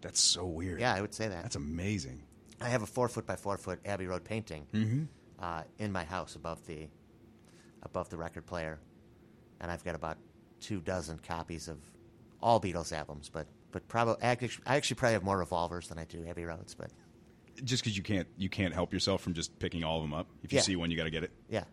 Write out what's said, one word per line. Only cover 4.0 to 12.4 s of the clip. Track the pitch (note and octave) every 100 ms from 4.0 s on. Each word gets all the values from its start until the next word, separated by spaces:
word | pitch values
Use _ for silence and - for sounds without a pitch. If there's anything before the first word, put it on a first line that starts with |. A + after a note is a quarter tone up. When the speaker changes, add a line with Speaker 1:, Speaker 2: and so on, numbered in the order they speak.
| F#2
Speaker 2:
Road | F2+ -
painting, | A2 G#2+ D#2 D2
Speaker 1:
Mm-hmm. | G#2+ A2 B2 D#3 - - -
Speaker 2:
uh, | F2+ E2 D#2 -
in | G#2
my | F#2
house | E2 F#2 D#2+ E2
above | D2+ E2 -
the, | D#2 D#2 - - - - - - - - -
above | - F#2 E2+
the | E2+
record | E2 - D#2+
player, | F2+ D#2+ D#2 - - - - - - - -
and | E2+
I've | E2+
got | - D#2+
about | D#2+ D#2 - - - -
two | - G#2
dozen | E2 F#2 E2 E2
copies | - E2+ D#2+ E2 D#2+
of | D2 D2 - - - - -